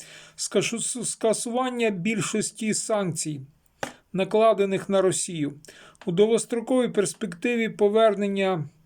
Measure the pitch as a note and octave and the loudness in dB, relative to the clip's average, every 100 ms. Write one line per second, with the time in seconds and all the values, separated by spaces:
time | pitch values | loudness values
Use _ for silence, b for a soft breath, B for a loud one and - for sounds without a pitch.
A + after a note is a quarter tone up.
0 | B B B - - G#3 - A3+ - B3 | B B B -10 -2 0 0 -4 -6 -6
1 | G3 - A3+ G#3+ A#3+ A#3+ B3+ A#3+ A3+ F#3+ | -6 -2 0 0 -2 -2 -2 0 -2 0
2 | F#3+ A3 - G#3+ - - G#3+ - - G#3+ | -2 -2 -2 -2 -4 -4 -2 -2 0 -2
3 | F#3 - D#3 C#3+ C3 _ _ _ B B | -2 -4 -6 -8 -12 _ _ _ B B
4 | _ F3+ F#3+ G#3+ A3+ G3 G3 F#3+ F#3 G3 | _ -4 0 4 4 4 2 0 0 2
5 | F#3 - - E3+ C#3+ C#3 B B B B | 2 0 -4 -4 -4 -6 B B B B
6 | - F3 G#3+ A3 - A#3 A3+ B3+ A#3 F3 | -4 2 4 4 0 -6 0 0 2 0
7 | F#3+ - G3+ - A#3+ A#3 A3 E3 G#3 A3 | -2 -4 -8 -4 -2 0 -2 2 2 6
8 | A3+ G3+ G3+ G3 F#3+ F3+ C#3+ _ | 4 4 -2 0 0 -2 -6 _